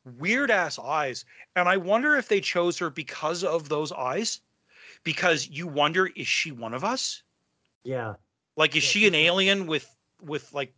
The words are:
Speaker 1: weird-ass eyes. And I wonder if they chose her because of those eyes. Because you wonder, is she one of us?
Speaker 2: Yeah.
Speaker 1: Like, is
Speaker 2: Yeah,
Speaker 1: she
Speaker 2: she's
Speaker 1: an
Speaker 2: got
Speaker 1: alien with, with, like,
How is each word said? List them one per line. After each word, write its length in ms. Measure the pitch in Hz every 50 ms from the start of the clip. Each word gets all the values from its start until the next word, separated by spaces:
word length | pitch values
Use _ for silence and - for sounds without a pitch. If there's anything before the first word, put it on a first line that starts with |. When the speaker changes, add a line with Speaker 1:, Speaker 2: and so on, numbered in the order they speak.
| _ 131 123 120
Speaker 1:
weird-ass 580 | 147 185 226 262 285 247 220 190 175 151 - -
eyes. 460 | - 127 147 156 147 135 120 - - - - - - _ _
And 120 | 180 180 175
I 100 | 185 196
wonder 360 | 175 180 202 226 262 302 302
if 140 | 277 233 -
they 120 | 214 202
chose 380 | - - - 180 175 175 165 -
her 120 | 180 160
because 520 | 139 - 151 - - - - 151 170 170 180
of 260 | 175 156 170 156 139
those 220 | 151 147 156 143
eyes. 500 | 180 - 131 127 135 185 226 - - - _ _ _ _ _ _ _ - - - - - _
Because 460 | 160 151 - - 180 165 151 - -
you 180 | 147 139 175
wonder, 400 | 175 143 143 147 151 165 185 190 180 -
is 140 | 202 131 -
she 240 | - - - 165 139
one 220 | 117 113 110 117
of 100 | 127 160
us? 380 | 208 254 262 - - - - _ _ _ _ _ _ _ _ _ _ _ _ _
Speaker 2:
Yeah. 320 | 123 131 127 117 110 101 - _ _ _ _ _ _ _
Speaker 1:
Like, 200 | - 156 156 131
is 80 | 160 -
Speaker 2:
Yeah, 40 | -
Speaker 1:
she 100 | 156 208
Speaker 2:
she's 80 | 220 208
Speaker 1:
an 40 | 175
Speaker 2:
got 40 | 151
Speaker 1:
alien 480 | 156 170 175 190 190 190 202 196 190
with, 260 | 160 156 143 - - _ _ _ _ _ _ -
with, 300 | 151 151 143 - - 143
like, 200 | 143 139 131 _